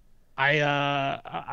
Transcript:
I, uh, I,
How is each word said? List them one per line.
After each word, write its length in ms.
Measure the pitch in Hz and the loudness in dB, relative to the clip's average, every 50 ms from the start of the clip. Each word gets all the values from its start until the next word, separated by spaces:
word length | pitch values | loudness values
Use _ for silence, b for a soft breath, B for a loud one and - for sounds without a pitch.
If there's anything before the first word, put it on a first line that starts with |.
| - - - - - - - - | -20 -20 -20 -20 -20 -10 -4 0
I, 220 | 135 139 147 151 | 2 2 4 4
uh, 600 | 147 147 143 143 143 143 143 139 135 139 139 - - | 2 2 2 2 0 0 0 0 -2 -2 -4 -6 -8
I, 200 | - - 160 151 - | -10 -10 -10 -6 0